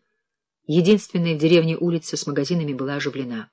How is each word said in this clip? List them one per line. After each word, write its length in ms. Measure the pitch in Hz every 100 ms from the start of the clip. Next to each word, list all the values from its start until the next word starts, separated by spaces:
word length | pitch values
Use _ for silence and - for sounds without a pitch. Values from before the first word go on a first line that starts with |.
| _ _ _ _ _ _ -
Единственная 720 | 160 175 208 - 180 170 156
в 20 |
деревне 400 | 160 170 160 165
улица 400 | 175 165 - -
с 80 | -
магазинами 480 | 143 139 175 147
была 220 | 131 135 143
оживлена. 560 | 135 135 123 113 107